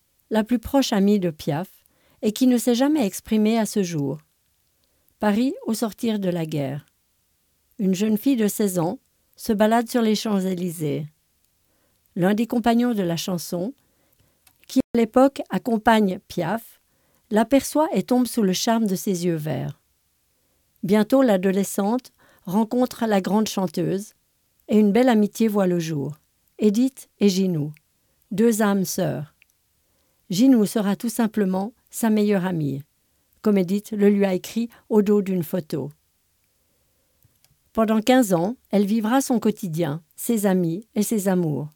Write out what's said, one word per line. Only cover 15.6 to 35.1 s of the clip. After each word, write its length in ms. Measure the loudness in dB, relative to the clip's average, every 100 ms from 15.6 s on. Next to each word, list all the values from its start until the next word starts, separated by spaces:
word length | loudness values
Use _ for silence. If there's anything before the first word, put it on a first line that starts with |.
| -2 0 4 4 2 -2 -10
Piaf, 520 | -6 -4 -4 -8 -20 _ _ _ _ -4
l'aperçoit 580 | 0 2 2 2 0 0
et 100 | 0
tombe 240 | 0 0 0
sous 160 | 0
le 100 | 0
charme 340 | 0 0 0 0
de 100 | -2
ses 280 | -2 -2
yeux 120 | -2 -2
verts. 440 | -4 -6 -6 -10 _ _ _ _ _ _ _ _ _ _
Bientôt, 400 | 0 2 4 4
l'adolescente 920 | 4 2 2 0 -2 -2 -2 -2 -6 _ _ _
rencontre 640 | -4 -2 0 0 0 -2 0
la 140 | 0
grande 280 | 0 0 0
chanteuse 680 | -2 -4 -2 -2 -4 -6 _ _ _ _ _ 0
et 100 | 2
une 140 | 4
belle 160 | 4 4
amitié 400 | 4 2 0 0
voit 180 | 2 0
le 120 | 0
jour. 400 | -2 -6 -8 -10 _ _ _ -2
Edith 500 | 0 2 0 -2 -18 0
et 100 | 0
Ginou, 440 | 2 0 -2 -4 -10 _ _ _ _ -8
deux 320 | 0 2 2
âmes 220 | 2 0
sœurs. 500 | -2 -2 -4 -4 -10 _ _ _ _ _ _ _ _ _ -6
Ginou 340 | 2 4 4 2
sera 300 | 0 -2 -2
tout 120 | -4
simplement 640 | -2 -2 0 -2 -2 -6 -10 _
sa 180 | -4 0
meilleure 380 | 2 2 0 0
amie, 360 | -2 -4 -6 -10 _ _ _ _ _
comme 160 | 0 2
Edith 320 | 2 -2 -4
le 160 | 2 4
lui 160 | 4
a 100 | 2
écrit 340 | -2 -6 -6 -6 -8 -2
au 140 | 0
dos 200 | 4